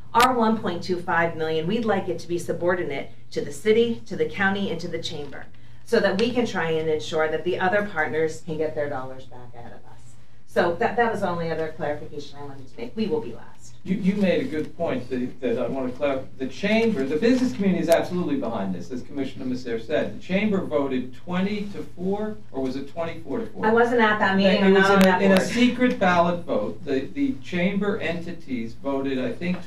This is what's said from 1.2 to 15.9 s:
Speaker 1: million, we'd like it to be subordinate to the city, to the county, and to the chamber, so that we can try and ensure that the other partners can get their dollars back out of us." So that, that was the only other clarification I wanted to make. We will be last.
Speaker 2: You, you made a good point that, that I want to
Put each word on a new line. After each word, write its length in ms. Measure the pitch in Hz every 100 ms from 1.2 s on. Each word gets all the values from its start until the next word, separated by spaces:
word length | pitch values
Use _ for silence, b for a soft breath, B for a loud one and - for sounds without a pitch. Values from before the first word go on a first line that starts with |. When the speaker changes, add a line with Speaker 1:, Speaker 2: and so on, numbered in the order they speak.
| 170 160
Speaker 1:
million, 320 | 160 160 160
we'd 160 | 233
like 240 | 220 185 180
it 120 | 165
to 80 | -
be 120 | 175
subordinate 720 | - - 170 180 147 139 - B B
to 120 | 165
the 80 | -
city, 500 | - 214 220 233 233 -
to 100 | 165
the 140 | 156
county, 420 | - 196 202 175
and 80 | 165
to 80 | 170
the 120 | 165
chamber, 480 | - 156 139 - - b b b
so 160 | - 220
that 200 | 190 190
we 120 | 240
can 140 | 247 220
try 260 | 185 165
and 160 | 160 160
ensure 400 | 151 - 160 156
that 160 | 156
the 160 | 180 180
other 240 | 185 208
partners 600 | 202 160 156 156 160 - 170
can 120 | 156
get 180 | 151 151
their 140 | 143
dollars 360 | 131 131 131 -
back 260 | 123 120 120
out 160 | 120
of 60 | 110 -
us." 80 | - - - b b -
So 260 | 214 175 170
that, 200 | 226 233
that 160 | 226
was 100 | 208
the 80 | 185
only 220 | 170 165
other 220 | 160 156 -
clarification 640 | 147 147 156 147 - 143
I 40 |
wanted 240 | 143 139 -
to 60 | -
make. 160 | 117 220
We 120 | 196
will 140 | 156
be 120 | 117
last. 420 | - - - - -
Speaker 2:
You, 120 | - -
you 200 | 185 202
made 260 | 185 156
a 60 | 131
good 280 | 156 - -
point 320 | 170 123 -
that, 300 | 127 123 -
that 180 | 123 117
I 100 | 120
want 220 | 131
to 80 | 127